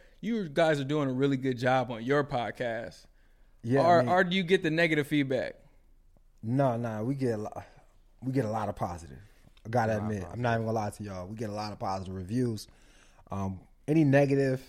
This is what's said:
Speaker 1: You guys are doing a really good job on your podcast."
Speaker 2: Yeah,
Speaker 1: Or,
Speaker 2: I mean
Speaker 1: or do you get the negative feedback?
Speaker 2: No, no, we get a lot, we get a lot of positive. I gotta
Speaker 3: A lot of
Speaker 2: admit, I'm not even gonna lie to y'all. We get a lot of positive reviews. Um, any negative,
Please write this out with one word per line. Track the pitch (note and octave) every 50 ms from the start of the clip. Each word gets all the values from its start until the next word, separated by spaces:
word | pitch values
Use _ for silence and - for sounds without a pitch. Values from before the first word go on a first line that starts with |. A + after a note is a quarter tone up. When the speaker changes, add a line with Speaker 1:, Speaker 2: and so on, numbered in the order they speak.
| - - _ _
Speaker 1:
You | - G3+ A#3 A3 G3 D3+
guys | C#3 E3 E3+ D#3+ D#3 C#3+
are | C#3
doing | C3 D3 D3+ C#3+ C3+
a | B2+
really | B2+ C#3 C#3 C#3 C3
good | B2+ C3+ B2+ A2+
job | B2 B2+ B2+ C3 B2 A#2
on | B2 A2 A2+
your | B2+ C#3+ D3 C#3
podcast." | C#3 D3 B2 A#2 G#2 - - B2 A#2 A#2 A#2 A2+ - - - - - _ _ _ _ _ _ _ _ _ _ -
Speaker 2:
Yeah, | A#2 B2+ C#3 D#3 E3+
Speaker 1:
Or, | F3 E3
Speaker 2:
I | D3+
mean | B2
Speaker 1:
or | F3+ F#3 F#3+
do | F3 F3+
you | F#3+ F#3
get | D#3+ F#3+ F#3
the | F3 D#3+
negative | D#3 D#3+ E3+ E3 D#3 D3+ C#3+ -
feedback? | D3+ D3 C#3 C3 C3 A#2+ F2 - - - - - _ _ _ _ _ _ _ _ _ _ _ _ _ _ -
Speaker 2:
No, | A2 B2 C#3 C#3 C3 A#2 A#2
no, | A#2+ A#2 A2 G#2+ G#2+
we | B2 C#3+
get | C#3 C3 B2 A2+
a | G#2
lot, | G#2+ - - - - - - - - _ _ _ _ _ _ _
we | - C3 B2+
get | C3+ B2
a | G#2
lot | A2 A2 G#2+ G2+
of | G2
positive. | - A#2+ F#2+ F2 E2+ E2+ C#2+ C2+ C2 G2+ - _ _ - - _ _ -
I | A2+
gotta | A2+ B2 A2+ A2 A2
Speaker 3:
A | G#2+
lot | G#2
of | A2
Speaker 2:
admit, | G#2+ G2+ F2+ E2+
I'm | F2+ A2
not | B2 A#2+ A2+
even | A2+ A2
gonna | A2 A2+
lie | A#2 G#2 G#2
to | - - G#2
y'all. | G#2 F#2+ F#2 F2+ F#2
We | A2 A2
get | A#2+ G#2
a | G2+
lot | G#2+ G#2+ G#2 G2+
of | -
positive | A#2+ G2 F#2+ F#2+ F#2 F#2 F#2+
reviews. | F#2+ F#2 F2+ A2 B2+ B2 A#2+ A2 G#2 - - - _ - - _ _ _ _ _ - - -
Um, | - G2 G2 G2 F#2+ F2+ - - _ _ _ -
any | D3+ E3 D#3
negative, | C#3 C3+ C#3 C#3+ C3+ C#3 C#3 C#3 C3+ C3 B2+ -